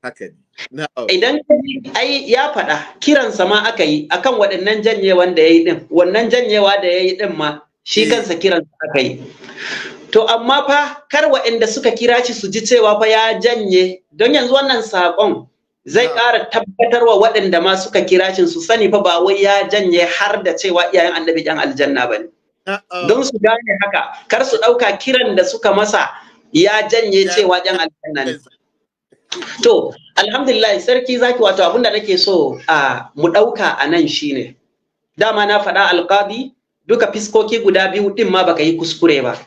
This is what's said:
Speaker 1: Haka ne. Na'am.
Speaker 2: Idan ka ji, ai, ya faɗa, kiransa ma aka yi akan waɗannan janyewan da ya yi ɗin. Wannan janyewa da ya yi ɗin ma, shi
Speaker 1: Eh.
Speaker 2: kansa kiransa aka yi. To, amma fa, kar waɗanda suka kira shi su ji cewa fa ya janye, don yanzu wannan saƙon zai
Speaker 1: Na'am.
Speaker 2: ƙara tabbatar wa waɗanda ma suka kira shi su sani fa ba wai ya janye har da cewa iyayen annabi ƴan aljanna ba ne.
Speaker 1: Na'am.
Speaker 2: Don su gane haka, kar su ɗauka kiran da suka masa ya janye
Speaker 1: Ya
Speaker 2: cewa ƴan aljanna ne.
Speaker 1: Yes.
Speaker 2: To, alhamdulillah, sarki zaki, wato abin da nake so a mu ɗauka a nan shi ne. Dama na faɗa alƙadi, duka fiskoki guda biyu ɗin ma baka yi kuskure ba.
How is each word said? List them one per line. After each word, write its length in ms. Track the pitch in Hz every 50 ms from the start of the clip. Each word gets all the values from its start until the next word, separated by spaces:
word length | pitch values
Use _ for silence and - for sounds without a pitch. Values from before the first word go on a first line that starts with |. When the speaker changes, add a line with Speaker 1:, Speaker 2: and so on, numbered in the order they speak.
| -
Speaker 1:
Haka 200 | 127 120 _ 104 87
ne. 40 | 80 _ _ _ _ - - - -
Na'am. 360 | 135 - - _ 131 117 -
Speaker 2:
Idan 260 | 190 185 196 247 285 294 -
ka 120 | _ 294 - 269
ji, 260 | 277 269 - 226 180 -
ai, 260 | 165 254 - 285 185 - 185
ya 220 | 226 254 277 285 285
faɗa, 460 | 226 170 - 151 143 - - - -
kiransa 480 | - - 302 277 254 226 196 - 185 180
ma 180 | 208 208 202
aka 160 | 226 226 185 170
yi 220 | 151 151 151 151 -
akan 240 | 160 185 185 262 247 214
waɗannan 420 | - - 196 180 185 202 220 214 208
janyewan 520 | 226 220 202 190 190 185 175 180 180 180
da 80 | 165 156
ya 60 | 165
yi 160 | 165 165 165
ɗin. 240 | 175 160 - - -
Wannan 400 | 156 165 175 180 190 214 233 226
janyewa 500 | 233 247 247 220 208 208 202 196 202 202
da 60 | 196 180
ya 120 | 175 185 185
yi 160 | 185 185 -
ɗin 180 | 214 196 165
ma, 220 | 156 151 151 147 - - _ _ _ _
shi 200 | - - 202 220
Speaker 1:
Eh. 60 | -
Speaker 2:
kansa 240 | 240 233 202 - 170
kiransa 340 | 165 170 190 180 170 156 _ _ _ 160 151
aka 120 | 151 139 131
yi. 180 | 123 123 123 - - - - - - - - - - - - - - - - - - -
To, 120 | 220 220 226
amma 360 | 233 226 233 240 269 285 269
fa, 360 | 269 277 294 294 277 - - - _
kar 140 | - 294 302 311
waɗanda 380 | 269 262 - 233 233 226 226 214
suka 220 | 214 269 254 240
kira 340 | - 220 233 240 240 240 247
shi 80 | 247 233
su 160 | - - 190
ji 120 | 196 220
cewa 380 | 220 220 247 240 220 214 208 208
fa 80 | 220 220
ya 300 | 220 220 220 226 226 220
janye, 600 | - 240 240 233 214 196 185 180 185 185 185 - _ _ 147
don 160 | 151 208 247 294
yanzu 200 | 285 247 240 262
wannan 260 | 277 277 277 262 226
saƙon 680 | 220 220 202 185 180 175 - - - - - 110 - _ _ _ _ _ _ _ _
zai 200 | - 156 202 247
Speaker 1:
Na'am. 100 | 240 240
Speaker 2:
ƙara 340 | 226 233 240 233 226 - -
tabbatar 540 | - 226 214 - - _ 233 240 240 240 240
wa 160 | 226 220 196 208 226
waɗanda 340 | 226 214 196 190 170 170 170
ma 120 | 190 190
suka 240 | 190 - - - 202
kira 320 | - - 185 180 185 190 190
shi 120 | 190 180
su 140 | 165 165 165 -
sani 260 | - 226 220 214 190
fa 100 | 208 202 196
ba 180 | 180 175 170 175
wai 200 | 196 196 196 196
ya 260 | 196 202 202 196 -
janye 380 | 196 214 202 180 170 175 170 175
har 340 | 175 - 202 208 202 202 190
da 100 | 185 165
cewa 360 | 165 - 190 175 175 175 - -
iyayen 200 | 180 170 175 170
annabi 320 | 170 165 165 165 165 156
ƴan 140 | 156 160 147
aljanna 480 | 143 143 135 135 143 139 139 131 123 120
ba 100 | 110 107
ne. 80 | 113 - _ _ _ _ _ _ _
Speaker 1:
Na'am. 420 | 190 196 202 _ _ 180 180 175 175
Speaker 2:
Don 140 | 214 254 277
su 120 | 269 254 214 202
gane 340 | 214 226 233 233 220 196 190 202
haka, 400 | 202 196 160 135 - - - - _
kar 160 | - 233 262
su 100 | 262 233
ɗauka 400 | 220 214 233 240 240 240 208 196 -
kiran 380 | - 262 262 247 - 214 196
da 60 | 180 180
suka 300 | - - 226 - 214 196
masa 340 | 196 208 208 214 196 147 - - - - - _ _ _ _ -
ya 360 | 151 180 196 208 214 214 -
janye 380 | - - 220 208 196 190 196
Speaker 1:
Ya 60 | 185 175
Speaker 2:
cewa 260 | 214 202 180 180 180
ƴan 160 | 180 185 180
aljanna 480 | 185 165 160 _ _ - 151 151 143 135
ne. 60 | 127 -
Speaker 1:
Yes. 160 | 147 _ _ _ _ _ _ _ _ _ _ _ _ _ _ _ _ _ _ - 359 339 - - - 240
Speaker 2:
To, 260 | 240 220 160 - - - - _ _ _
alhamdulillah, 600 | - 202 208 214 262 277 262 247 - 220 214 202 -
sarki 380 | - 247 254 254 247 254 254 240
zaki, 200 | 240 247 247 240 226
wato 180 | 196 185 190 185
abin 160 | 170 - 240 247
da 80 | 220
nake 260 | 202 214 208 202 185 180
so 400 | - 202 190 175 147 135 127 127 - -
a 420 | 160 151 139 131 123 117 - - _
mu 120 | 139 156 170
ɗauka 480 | 165 202 214 233 - - 202 160 - -
a 80 | 139 147
nan 160 | 165 170 160 151
shi 240 | - - 151 147 139
ne. 240 | 127 117 - - _ _ _ _ _ _ _ _ _ _ _ _ -
Dama 260 | 196 220 214 208 208
na 140 | 202 208 208 202
faɗa 280 | 202 170 185 196 185 180
alƙadi, 600 | 175 175 - 190 202 202 196 214 233 262 262 _ _ _ _ _ _ _ -
duka 240 | 214 226 233 202 -
fiskoki 460 | 214 208 - - 220 208 - 226 226 208
guda 260 | 196 180 190 190 185 180
biyu 220 | 208 202 196 196
ɗin 160 | - 226 190
ma 140 | 185 190 180
baka 180 | 175 170 156 151
yi 160 | 160 165 165
kuskure 440 | 165 160 - - 170 165 151 139 123
ba. 140 | 123 113 - -